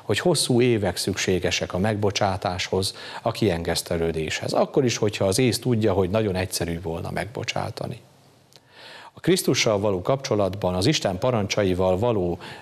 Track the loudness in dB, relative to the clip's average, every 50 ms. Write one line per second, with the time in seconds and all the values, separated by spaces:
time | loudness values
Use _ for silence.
0 | -4 -4 -2 0 2 2 2 2 2 2 4 4 4 4 4 2 2 0 -2 -2
1 | -2 -4 -2 -2 0 0 0 0 0 0 -2 -2 -2 -2 -2 0 0 0 0 0
2 | 0 0 0 2 0 0 0 0 -2 -4 -4 -4 -4 -2 -2 -2 -2 -2 -6 -8
3 | -12 -14 -10 -6 -4 -4 -2 0 0 0 0 0 -2 -2 -2 -2 -2 -2 -2 0
4 | 0 0 -2 -2 -4 -4 -4 -4 -4 -2 0 0 0 2 2 2 2 2 2 0
5 | 0 -2 0 0 2 2 4 4 4 2 2 0 0 0 2 2 2 2 2 2
6 | 2 2 2 2 2 0 0 -2 -2 -4 -4 -4 -4 -4 -4 -4 -6 -6 -6 -6
7 | -6 -6 -6 -6 -6 -6 -8 -8 -6 -6 -4 -4 -6 -6 -6 -8 -8 -8 -10 -12
8 | -16 -20 _ _ _ _ _ _ _ _ -20 -20 _ _ -20 -20 -20 -20 -20 -20
9 | -20 -20 -20 -2 2 2 2 4 4 2 2 2 2 2 2 2 2 2 0 0
10 | 0 0 0 0 0 0 2 2 2 0 0 -2 -2 -2 0 2 2 2 2 2
11 | 0 -2 -2 0 0 0 0 0 0 0 0 0 2 2 2 2 2 2 2 2
12 | 2 2 2 2 0 -2 -2 -4 -8 -12 -16 -12